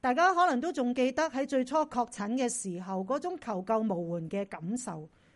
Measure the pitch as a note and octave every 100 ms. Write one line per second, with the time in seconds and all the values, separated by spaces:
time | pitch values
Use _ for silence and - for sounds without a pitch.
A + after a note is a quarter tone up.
0 | B3+ B3+ F4 F4 F4+ B3 D#4+ D4 B3 B3+
1 | B3+ C4 D#4+ B3+ C#4 C4+ B3+ D#4 D4 B3
2 | A#3 - G#3 B3 B3 A#3 G3 F3 F#3 F#3+
3 | F#3+ C#4 F4 F#4 - G3 F#3 A3 A3 F3
4 | E3+ E3+ E3 G3 G3+ F3 D#3+ A#3+ A#3+ D#3+
5 | D#3 _ _